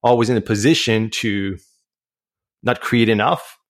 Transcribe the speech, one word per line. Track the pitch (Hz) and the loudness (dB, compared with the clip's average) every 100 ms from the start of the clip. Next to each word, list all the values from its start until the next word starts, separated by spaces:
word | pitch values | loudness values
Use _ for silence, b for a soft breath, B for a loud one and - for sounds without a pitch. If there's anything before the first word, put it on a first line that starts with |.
I | 117 | 2
was | 120 117 | 2 2
in | 120 | 0
a | |
position | - 104 117 165 - 110 110 | 0 0 2 2 0 0 -2
to | - 113 101 98 92 _ _ _ _ _ _ _ _ _ _ | -4 -4 -4 -6 -8 _ _ _ _ _ _ _ _ _ _
not | 113 123 | -4 -4
create | - 120 113 | 0 0 2
enough | 107 110 175 - - _ | 2 0 -2 -6 -20 _